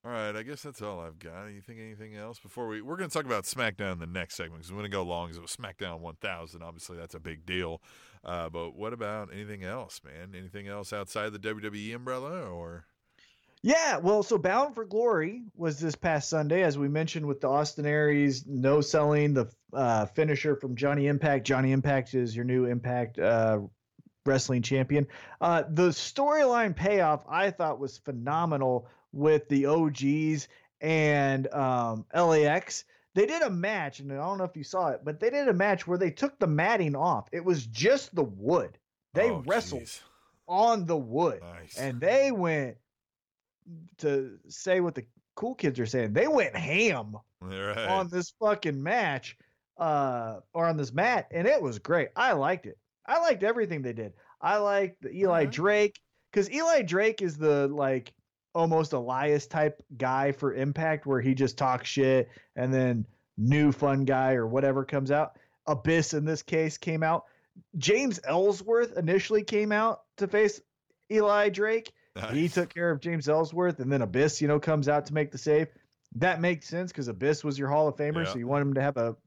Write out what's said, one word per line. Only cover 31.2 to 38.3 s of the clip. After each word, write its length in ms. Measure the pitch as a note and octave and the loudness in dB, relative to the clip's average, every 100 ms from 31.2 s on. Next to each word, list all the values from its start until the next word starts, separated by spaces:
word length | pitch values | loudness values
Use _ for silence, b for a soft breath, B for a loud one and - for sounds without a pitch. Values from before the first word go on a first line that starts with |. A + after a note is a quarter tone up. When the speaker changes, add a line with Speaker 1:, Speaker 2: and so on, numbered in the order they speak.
| C#3 C3+ C3 | 2 0 -2
Speaker 2:
um, 520 | D3 C3 B2+ A#2 A2 - | -2 0 0 -2 -4 -4
L 200 | E3 F3 | 2 4
A 120 | D#3 D3 | 6 4
X. 380 | E3 - - - b b F#3 | 2 -4 -12 -12 b b 0
They 100 | G#3+ | 2
did 180 | E4 | 2
a 60 | C#4+ | 0
match, 500 | F3 G3 G#3 C#3+ - | 0 -2 -2 -4 -8
and 100 | C#3 | -10
I 40 | C3+ | -6
don't 240 | E3 G3 | -4 -4
know 40 | |
if 140 | F3+ E3+ | -4 -6
you 60 | C#3 | -6
saw 240 | F#3 E3 | -2 0
it, 120 | B2 C#3+ | -2 -6
but 140 | D#3 | -2
they 80 | A3 | 0
did 180 | C#4+ C#4 | 2 2
a 60 | |
match 320 | F3+ G3+ F#3 - | 4 2 2 0
where 100 | F3+ | 0
they 120 | F#3 | 0
took 260 | - C#4 - | 0 -4 0
the 80 | F3 | 2
matting 480 | D3+ F#3 A3+ D#3+ C#3 | 2 2 2 0 0
off. 340 | F3 B2 - | 0 0 -2
It 140 | E3+ F3+ | -4 0
was 200 | D#3+ A2+ | 0 -2
just 460 | A2 F3+ C4+ - F3 | 0 2 2 0 -2
the 80 | |
wood. 540 | B2+ | -2